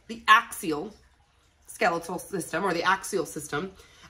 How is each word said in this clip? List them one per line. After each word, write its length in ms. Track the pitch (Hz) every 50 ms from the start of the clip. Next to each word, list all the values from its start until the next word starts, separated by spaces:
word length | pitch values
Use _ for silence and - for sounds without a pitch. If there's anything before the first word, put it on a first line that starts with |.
| _
the 140 | - 226 226 -
axial 680 | - 214 233 233 - - - - 160 147 147 170 220 - - - _ _ _ _ _ _ _ _ _ _ _ _
skeletal 520 | - - - 226 180 170 170 - - 180 165
system, 460 | - - 196 180 160 - - 160 190
or 80 | 190 165
the 100 | 165 -
axial 420 | 180 190 - - - - 180 151
system, 460 | - - 160 139 - - 147 185 190 - - - - - - -